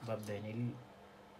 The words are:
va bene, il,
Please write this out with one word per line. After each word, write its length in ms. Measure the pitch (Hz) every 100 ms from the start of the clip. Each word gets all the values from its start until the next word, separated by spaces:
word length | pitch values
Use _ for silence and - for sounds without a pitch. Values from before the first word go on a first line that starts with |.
va 140 | 113
bene, 340 | 107 107 104 107
il, 240 | 110 120 - - - - - -